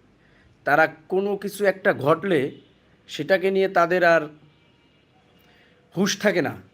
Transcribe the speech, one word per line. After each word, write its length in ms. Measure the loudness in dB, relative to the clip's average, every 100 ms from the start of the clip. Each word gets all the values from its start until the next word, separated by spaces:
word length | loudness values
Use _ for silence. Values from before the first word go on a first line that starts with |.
| _ _ _ _ _ _
তারা 240 | 0 2 2
কোনো 500 | -2 -6 -4 -2 -4
কিছু 280 | -8 -4 -2
একটা 280 | 0 0
ঘটলে 580 | 0 2 0 0 -2 -2 -8 _ _ _ _ -16
সেটাকে 440 | -10 0 0 2
নিয়ে 160 | 0 0
তাদের 360 | 0 0 2
আর 180 | 2 2 0 -10 _ _ _ _ _ _ _ _ _ _ _ _ _ _ _ -4
হুঁশ 240 | -4 -2
থাকে 200 | -2 0
না। 120 | -2 -6 -16